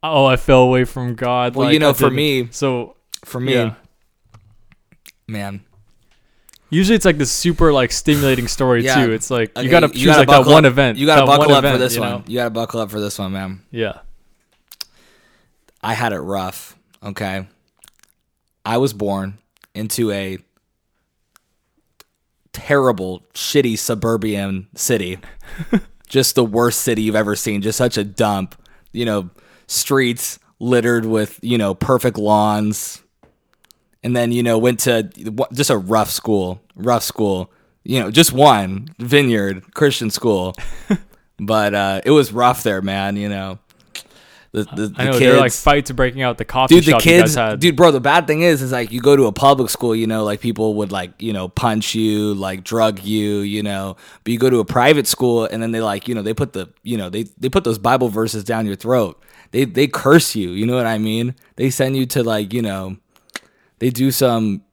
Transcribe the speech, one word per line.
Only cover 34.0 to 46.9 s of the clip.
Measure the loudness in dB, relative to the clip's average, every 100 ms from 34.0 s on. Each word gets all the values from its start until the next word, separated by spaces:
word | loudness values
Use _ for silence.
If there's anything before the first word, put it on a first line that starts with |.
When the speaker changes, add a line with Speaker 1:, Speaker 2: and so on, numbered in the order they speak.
Speaker 2:
And | -4 -2
then, | 0
you | 0
know, | 0 2
went | 2 2
to | 0 0
w-, | -2 -10 -12 -6 -6
just | -2 0
a | 0
rough | 0 0 0
school, | -4 -2 -2 -2 -10 _ -8
rough | -2 -2
school, | -2 -4 -2 -2 -8 _ _ _
you | -6 -4
know, | 0
just | 2 2
one, | 4 4 4 0 -8 -12 -12
Vineyard | 0 2 2 0 -2 -6 _
Christian | 0 0 0 -6
school. | -2 0 0 -2 -8 -10 -10 -6
Speaker 1:
<laughs> | -6 -6 _ _ _
Speaker 2:
But, | -2 0 0
uh, | -2 -2 -2 2
it |
was | 4 2
rough | 2 2 2
there, | -2 -4
man, | -4 -4 -4 -6
you | -6
know. | -8 -10 -14 _ _ _ -20 -20 _ _ _ _
The, | -8
the, | -8 -6 -8 -2
Speaker 1:
I |
Speaker 2:
the | 0
Speaker 1:
know, | 4
there | 6
were, | 6
like, | 4
Speaker 2:
kids | 2
Speaker 1:
fights | 2 2 0
breaking | -2 -2 -2
out | -6
at | -4
the | -6
coffee | -2 6 6
Speaker 2:
Dude, |
the | 8